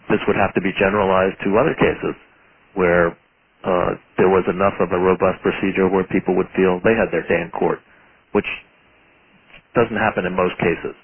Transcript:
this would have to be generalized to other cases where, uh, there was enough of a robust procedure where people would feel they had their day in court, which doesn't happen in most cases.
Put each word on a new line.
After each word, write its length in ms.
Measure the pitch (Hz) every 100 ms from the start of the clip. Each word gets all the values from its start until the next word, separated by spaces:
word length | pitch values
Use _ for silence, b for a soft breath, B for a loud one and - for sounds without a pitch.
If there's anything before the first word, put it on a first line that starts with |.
| -
this 80 | 107 -
would 80 | 98
have 160 | 95
to 80 | 104
be 100 | 95 -
generalized 640 | 98 104 95 95 95 - 101
to 80 | 104
other 160 | 151
cases 420 | 131 92 - - - _ _ _ _ _
where, 420 | 98 90 87 85 - _ _ _ _
uh, 320 | 98 90 95 92 _ -
there 120 | 92
was 160 | 95 90
enough 320 | 90 98 95
of 120 | 90
a 60 | 92
robust 400 | 92 90 95 -
procedure 460 | 98 - 98 92 92
where 160 | 95
people 320 | 92 98 - 92
would 120 | 92
feel 240 | - 92 90
they 100 | 110
had 160 | 113 90
their 160 | 85 -
day 140 | 85
in 100 | 85
court, 300 | 95 87 - _ b b b b
which 140 | 202 - - _ _ _ _ _ _ _ _ _ - _
doesn't 220 | 127 117 107
happen 300 | 110 104 90
in 100 | 92
most 180 | 90 -
cases. 360 | 87 82 - -